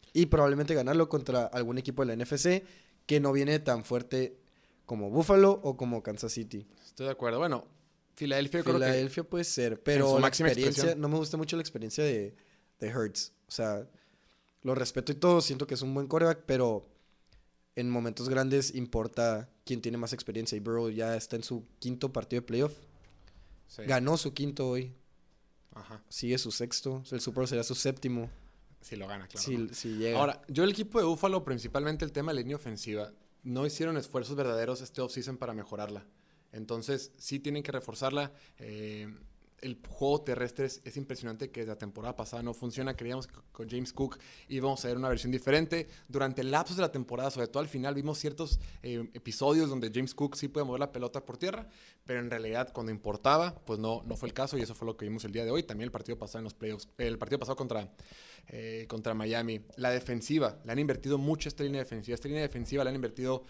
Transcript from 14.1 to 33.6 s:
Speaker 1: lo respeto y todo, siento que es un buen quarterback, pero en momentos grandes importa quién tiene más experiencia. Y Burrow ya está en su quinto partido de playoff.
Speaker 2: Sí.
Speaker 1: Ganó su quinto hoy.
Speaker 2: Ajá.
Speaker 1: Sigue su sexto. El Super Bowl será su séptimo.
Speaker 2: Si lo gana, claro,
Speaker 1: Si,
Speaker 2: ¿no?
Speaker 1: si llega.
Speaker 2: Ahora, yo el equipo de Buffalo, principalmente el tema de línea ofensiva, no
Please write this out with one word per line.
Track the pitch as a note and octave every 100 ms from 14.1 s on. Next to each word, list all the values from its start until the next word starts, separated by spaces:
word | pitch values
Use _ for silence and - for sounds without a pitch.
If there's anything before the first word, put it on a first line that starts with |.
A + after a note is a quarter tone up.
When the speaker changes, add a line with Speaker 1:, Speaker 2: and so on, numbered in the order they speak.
| _ _ _ _ _
Speaker 1:
lo | B2+
respeto | B2+ B2+ - B2
y | C#3+
todo, | F3 E3+
siento | - C3 C#3+
que |
es | B2
un | C3
buen | C3+ C#3
quarterback, | D#3+ E3 E3 -
pero | C3 B2 G#2 - _ _ _ _ - _ _ _
en | - B2
momentos | A#2+ A#2 A2 A#2+
grandes | C3 C3 C#3 C3+
importa | C3 B2 A2+ A2 - A#2 A2 B2+ _
quién | - A#2+
tiene | A#2 A#2+
más | A#2
experiencia. | - - G#2+ A2+ G#2+
Y |
Burrow | G#2 A#2 A2+
ya | A2 A2+ A2+
está | - A#2+
en |
su | - A#2+ - _
quinto | B2 B2+ C3+
partido | C3 G#2 A#2+
de | A#2+
playoff. | A#2 D3 D3 - - - - - - - - -
Speaker 2:
Sí. | - A2
Speaker 1:
Ganó | C3 C3 E3
su | D3+
quinto | C3 C#3+ C#3+ C3
hoy. | B2+ B2+ B2+ _ _ _ _ _ _ _
Speaker 2:
Ajá. | - G2+ G#2+ -
Speaker 1:
Sigue | - A#2+ B2+
su | A#2
sexto. | - A#2+ - C#3 C3 C3
El | C3
Super | B2+ A#2+
Bowl | B2+
será | A#2+
su | A#2
séptimo. | B2+ C3+ C3+ C3 B2 A#2 - - - - -
Speaker 2:
Si | -
lo | G#2 G2
gana, | G2+ F#2
claro, | -
Speaker 1:
Si, | - A#2+
Speaker 2:
¿no? | A2
Speaker 1:
si | A#2+ A#2 A2
llega. | A2+ A#2
Speaker 2:
Ahora, | C#3+ - -
yo | C3+
el | F#3+
equipo | G3+ G#3 A#3
de | E3+
Buffalo, | D#3+ G3 F#3+
principalmente | D3+ B2 A#2 C#3 D3 D3+
el | D#3
tema | C#3+ D#3
de | C#3+
línea | A#2+ D3
ofensiva, | C3 G#2+ - G#2 G#2 - _ _
no | B2+ B2